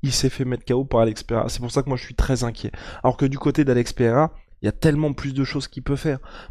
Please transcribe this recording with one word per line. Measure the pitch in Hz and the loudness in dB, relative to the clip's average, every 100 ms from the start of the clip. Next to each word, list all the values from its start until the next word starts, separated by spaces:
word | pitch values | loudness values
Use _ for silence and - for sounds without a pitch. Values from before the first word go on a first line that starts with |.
il | 139 | 0
s'est | 131 131 | 0 0
fait | - | 0
mettre | 127 123 | -4 -4
K | - | 0
O | 127 | -2
par | 139 120 | 2 4
Alex | 113 110 | 4 0
Pereira. | - 117 117 | -2 -2 0
C'est | - | -4
pour | 120 | -2
ça | 139 | -2
que | 135 | 0
moi | 127 | -4
je | |
suis | - | -6
très | - - 127 | -2 0 2
inquiet. | 120 113 117 - - - | -2 -4 -10 -10 -14 -2
Alors | 131 123 | 0 2
que | |
du | 135 139 | 0 2
côté | 147 139 | 0 2
d'Alex | 143 123 120 | 4 4 2
Pereira, | - 120 120 160 - - - | 2 4 4 2 -2 -20 -4
il | 101 | -4
y | |
a | |
tellement | - 165 147 151 | 2 2 4 0
plus | 135 139 | -2 -4
de | 135 | -2
choses | 135 143 - | -2 -2 -6
qu'il | - | -10
peut | 127 139 | -4 -2
faire. | 160 131 - - - | 0 -4 -6 -18 -14